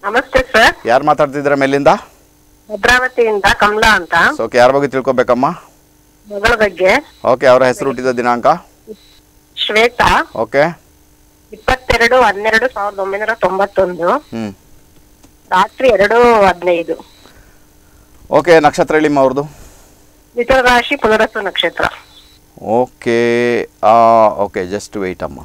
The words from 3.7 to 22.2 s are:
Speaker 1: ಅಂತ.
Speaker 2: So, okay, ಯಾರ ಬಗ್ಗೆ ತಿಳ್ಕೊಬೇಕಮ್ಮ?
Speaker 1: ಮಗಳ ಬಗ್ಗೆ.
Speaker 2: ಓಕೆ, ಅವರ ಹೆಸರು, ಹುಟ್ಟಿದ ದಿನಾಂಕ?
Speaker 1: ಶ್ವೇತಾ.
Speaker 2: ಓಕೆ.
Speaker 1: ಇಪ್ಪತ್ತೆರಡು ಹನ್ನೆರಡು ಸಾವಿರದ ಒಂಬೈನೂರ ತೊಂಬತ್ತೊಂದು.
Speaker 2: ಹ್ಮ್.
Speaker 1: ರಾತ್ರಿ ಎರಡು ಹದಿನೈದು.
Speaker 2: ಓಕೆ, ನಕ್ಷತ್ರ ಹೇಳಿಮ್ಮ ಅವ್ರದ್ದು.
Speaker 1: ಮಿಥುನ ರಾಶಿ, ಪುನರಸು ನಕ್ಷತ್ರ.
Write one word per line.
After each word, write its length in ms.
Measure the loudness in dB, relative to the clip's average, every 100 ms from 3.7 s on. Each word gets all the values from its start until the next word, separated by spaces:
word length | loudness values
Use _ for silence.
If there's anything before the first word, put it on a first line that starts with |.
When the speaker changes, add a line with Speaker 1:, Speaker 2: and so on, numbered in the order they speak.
| 2 2 2
Speaker 1:
ಅಂತ. 180 | 0 0 0 -2
Speaker 2:
So, 60 |
okay, 160 | -2 4
ಯಾರ 120 | 4
ಬಗ್ಗೆ 180 | 4 0
ತಿಳ್ಕೊಬೇಕಮ್ಮ? 580 | -2 -2 0 0 0 0 -4 -16 _ _ _ _ _ -14
Speaker 1:
ಮಗಳ 240 | -4 -2
ಬಗ್ಗೆ. 680 | 0 -2 0 0 0 -4 _ -2
Speaker 2:
ಓಕೆ, 200 | 0 4
ಅವರ 180 | 4
ಹೆಸರು, 220 | 4 0 -4
ಹುಟ್ಟಿದ 200 | -4 -4
ದಿನಾಂಕ? 400 | -2 -2 0 0 0 -4 _ -20 -20 _ _ _ _ _ -12 -4
Speaker 1:
ಶ್ವೇತಾ. 640 | 0 0 0 0 0 -2 -6
Speaker 2:
ಓಕೆ. 420 | -4 0 -2 -4 _ _ _ _ _ _ _
Speaker 1:
ಇಪ್ಪತ್ತೆರಡು 680 | -10 -6 -6 -2 0 2 2
ಹನ್ನೆರಡು 540 | 2 0 0 0 -2
ಸಾವಿರದ 240 | -6 -8 -6
ಒಂಬೈನೂರ 320 | -6 -6 -6
ತೊಂಬತ್ತೊಂದು. 760 | -4 -4 -2 -4 -2 -2 -2 -2
Speaker 2:
ಹ್ಮ್. 460 | -4 -6 -10 -10 -12 _ -20 _ _ _ _ _ _ _
Speaker 1:
ರಾತ್ರಿ 380 | -2 -2 0 0
ಎರಡು 540 | 2 2 4 4 4
ಹದಿನೈದು. 640 | 2 0 -2 -2 -4 -10 -12 _ -20 -20 -20 -20 _ _ _ _ _ -20 -2
Speaker 2:
ಓಕೆ, 300 | -2 4 4
ನಕ್ಷತ್ರ 340 | 4 0 -2
ಹೇಳಿಮ್ಮ 260 | 0 0 2
ಅವ್ರದ್ದು. 220 | 0 0 -8 -14 -20 -20 _ _ _ _ _ -8
Speaker 1:
ಮಿಥುನ 240 | 0 2
ರಾಶಿ, 360 | 2 0 0 -4
ಪುನರಸು 440 | 0 0 0 -4
ನಕ್ಷತ್ರ. 440 | -8 -4 -6 -4 -8 -8 -20 -20